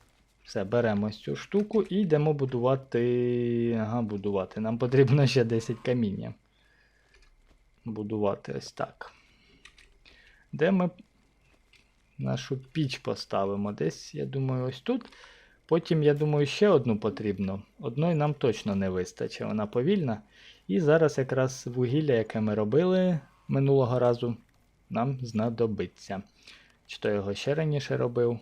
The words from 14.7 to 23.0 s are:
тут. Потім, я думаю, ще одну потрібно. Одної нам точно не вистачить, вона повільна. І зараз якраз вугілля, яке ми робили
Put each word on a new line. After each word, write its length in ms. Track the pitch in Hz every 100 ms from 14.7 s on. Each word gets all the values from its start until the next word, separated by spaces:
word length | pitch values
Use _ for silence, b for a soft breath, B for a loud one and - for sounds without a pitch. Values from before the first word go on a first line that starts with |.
| 131
тут. 260 | - 254 - B B B B B -
Потім, 360 | 165 - 160
я 120 | 147
думаю, 320 | 147 151 147 139
ще 220 | - 208
одну 300 | 156 120 104
потрібно. 640 | 107 - 107 98 95 95 - -
Одної 360 | 131 131 170
нам 200 | 156 147
точно 400 | 147 127 107 107
не 140 | 98 95
вистачить, 580 | 92 90 - 117 - 110
вона 200 | 107 104
повільна. 560 | 120 143 202 135 104 B B B B -
І 120 | 196
зараз 380 | 147 160 156 -
якраз 480 | 131 131 131 - 127
вугілля, 460 | 123 123 147 147
яке 280 | 117 110 113
ми 140 | 107
робили 680 | 104 104 139 185 185